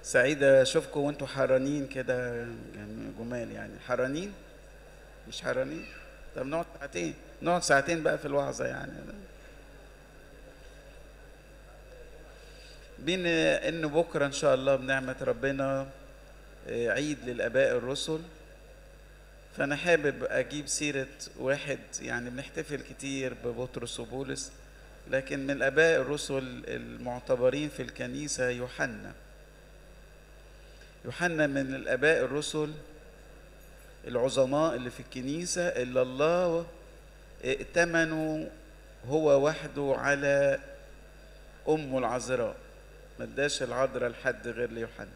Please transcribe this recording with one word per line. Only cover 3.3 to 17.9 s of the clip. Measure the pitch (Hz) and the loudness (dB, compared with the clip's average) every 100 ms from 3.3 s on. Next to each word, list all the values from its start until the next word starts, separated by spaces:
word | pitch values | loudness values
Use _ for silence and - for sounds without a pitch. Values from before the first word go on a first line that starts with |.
| 120 113 | -6 -6
يعني. | 107 107 101 - | -10 -12 -14 -4
حرانين؟ | 120 127 147 196 196 - - - - - - - - - | 0 0 -2 -6 -12 -18 -20 -20 -20 -20 -20 -20 -20 -14
مش | - | -8
حرانين؟ | - 127 131 160 - - - - - 151 | -2 -2 -2 -6 -12 -16 -18 -18 -12 -8
طب | 131 | -4
نقعد | 160 170 - | -4 -4 -10
ساعتين، | 139 175 170 - - - | -8 -4 -4 -6 -16 -6
نقعد | 160 175 | 0 2
ساعتين | - 139 139 170 | 6 4 6 0
بقى | 156 156 | 0 0
في | 147 | 0
الوعظة | 143 139 131 127 | 0 0 -2 -4
يعني. | 131 143 - - - - - - - - - - - - - - - - - - - - - - - - - - - - - - - - - - - - - - - - - | -4 -8 -12 -12 -14 -16 -20 -20 -20 -20 -20 -20 -20 -20 -20 -20 -20 -20 -20 -20 -20 -20 -20 -20 -20 -20 -20 -20 -20 -20 -20 -20 -18 -18 -18 -18 -20 -20 -20 -20 -20 -18 -8
بين | 143 185 175 | -2 0 2
إن | 165 160 151 - 165 156 | 4 4 4 0 -2 0
بكرة | 147 170 156 139 | 2 2 2 0
إن | |
شاء | 135 151 | 2 4
الله | 131 135 135 | 4 4 2
بنعمة | 131 135 131 131 | 2 0 0 -4
ربنا، | 127 120 135 139 135 135 135 - - - - - - - - | -2 0 0 0 0 0 -4 -12 -20 -20 -20 -20 -20 -16 -6
آه، | 117 117 | -2 0
عيد | 107 151 139 123 | 0 0 -4 -6
للآباء | 120 117 123 135 123 | -2 2 4 4 2
الرسل، | 120 | 0